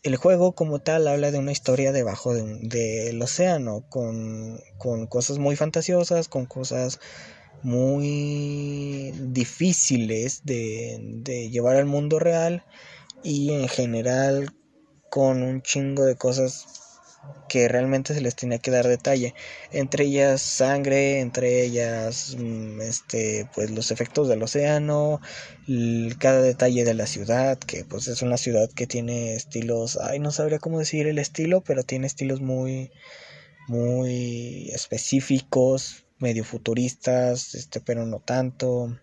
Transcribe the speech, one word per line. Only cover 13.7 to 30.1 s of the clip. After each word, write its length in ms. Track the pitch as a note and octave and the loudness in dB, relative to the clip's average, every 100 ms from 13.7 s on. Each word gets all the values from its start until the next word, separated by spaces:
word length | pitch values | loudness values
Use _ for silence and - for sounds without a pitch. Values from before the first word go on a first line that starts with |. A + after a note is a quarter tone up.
| - B2 A2+ B2 B2+ C3+ C#3 C#3 - _ _ _ _ _ | 0 0 0 0 2 2 2 -2 -10 _ _ _ _ _
con 320 | C#3 C3+ C3 | 2 4 4
un 180 | B2+ C3 | 0 -4
chingo 440 | C3 C#3+ C#3 C#3 C3+ | -2 -2 0 2 2
de 100 | B2+ | 4
cosas 500 | B2+ C3 C3 - - - - - - - - - - | 0 2 0 -2 -16 -20 -20 -20 -20 -20 -20 -20 -2
que 200 | B2+ A#2+ | 4 4
realmente 480 | B2 C3 C3+ C3+ D3 | 4 2 0 0 -2
se 60 | |
les 140 | B2 - | -2 -4
tenía 220 | B2 A#2 | -4 -2
que 140 | C3+ | 2
dar 160 | B2+ B2 | 2 4
detalle, 480 | B2 - C3+ A#2+ - - - - | 2 2 2 0 -6 -18 -18 -8
entre 340 | C#3+ C3+ C#3+ C#3+ | -4 -2 2 2
ellas 360 | C#3 C#3 C3+ | 6 4 4
sangre, 760 | - - C3 C#3+ C#3 C#3 C#3 C#3 | 0 2 2 4 2 4 4 2
entre 440 | B2 B2+ B2 B2 | 0 0 2 4
ellas, 720 | B2 A#2+ A#2 A2+ A2+ B2 - B2+ | 2 2 0 -2 -4 -4 -8 -6
mm, 460 | A#2 A2+ A2 G#2+ | -6 -6 -8 -8
este, 680 | A2 B2+ - A2+ G#2+ G#2+ G#2+ | -6 -8 -4 -2 -2 -2 -6
pues, 160 | - G#2+ | -4 -4
los 220 | A2 - | -2 -4
efectos 360 | A2 A#2 - C#3 | -2 -2 0 2
del 140 | A2 | 2
océano, 800 | A2+ C#3+ C#3+ D3+ D3+ D3 D3+ D3+ - - - - - | 2 0 2 2 2 2 2 0 -6 -16 -16 -16 -4
l-, 480 | B2+ A#2 A#2 A#2 A#2+ | 0 2 0 -2 2
cada 240 | C3+ C3 | 4 6
detalle 420 | C3 B2 B2+ B2 | 4 4 4 4
de 120 | A#2 A2+ | 2 2
la 100 | G#2 | -2
ciudad, 540 | - G2+ A#2+ C3 C3 | -6 0 2 2 0
que, 260 | - - - | -6 -10 -8
pues, 220 | G#2+ B2 | -8 -6
es 160 | A#2 | -2
una 140 | B2 A#2+ | 0 0
ciudad 340 | - A2+ A2 | 2 2 2
que 140 | - A#2+ | 0 -4
tiene 480 | A#2+ A#2 A#2+ A#2 A2+ | -2 -4 -4 -4 -6
estilos, 640 | - A#2 A2+ A#2 A#2 - | -6 -6 -2 -2 -2 -4
ay, 160 | B2 | -4